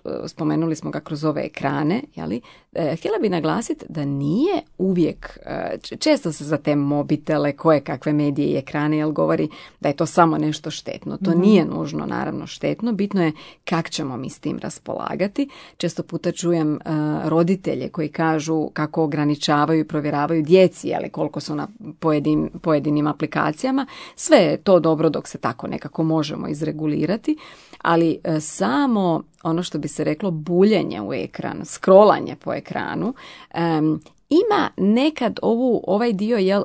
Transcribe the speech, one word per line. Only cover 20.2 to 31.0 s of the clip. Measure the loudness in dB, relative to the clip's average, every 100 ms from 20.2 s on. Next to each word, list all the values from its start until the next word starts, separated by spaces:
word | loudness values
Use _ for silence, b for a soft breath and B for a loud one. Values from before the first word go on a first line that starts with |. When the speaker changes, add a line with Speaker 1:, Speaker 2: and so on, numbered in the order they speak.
| 0 0
Speaker 1:
djeci, | 6 6 6 2 -6
je | -4
li, | -6
koliko | -6 -6 -6
su | -6
na | -6 -8 -12 -16 -4
pojedin-, | 0 2 2 0 0 -4
pojedinim | 0 0 2 0 0
aplikacijama. | -2 -4 0 -2 0 -2 -2 -4 B B B
Sve | 6 6
je | 6 2
to | 4 6
dobro | 6 4 2
dok | 0 -6
se | -6
tako | -6 -4 -8
nekako | -8 -8 -2
možemo | 0 0 -2 -6 -6
izregulirati, | -6 -6 -4 -2 0 -2 -2 -2 -4 B B B B
ali, | 0 2 2 0
e, | -2 -2
samo | -2 -2 0 0 2 2 2 0 -4 _
ono | -4 -2
što | -2 -6
bi | -6
se | -4
reklo | -4 -2 -2
buljenje | -4 0 4 6 4 0 -6